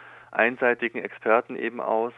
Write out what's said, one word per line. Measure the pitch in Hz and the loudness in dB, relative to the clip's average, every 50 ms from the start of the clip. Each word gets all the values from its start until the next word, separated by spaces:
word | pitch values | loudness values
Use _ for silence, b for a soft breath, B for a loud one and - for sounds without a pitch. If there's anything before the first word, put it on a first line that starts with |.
| B B B B B B | B B B B B B
einseitigen | - - 110 120 127 - 131 120 120 - 120 113 - 117 | 0 0 0 2 2 2 2 0 2 0 -2 -6 -6 -6
Experten | - 101 - - - 110 110 120 - - 123 | -10 -10 -10 -4 2 2 2 2 2 -2 -8
eben | - - 117 117 117 | -6 -6 -6 -6 -6
aus | - 107 110 113 113 123 120 | -4 -2 -2 -2 -2 -4 -6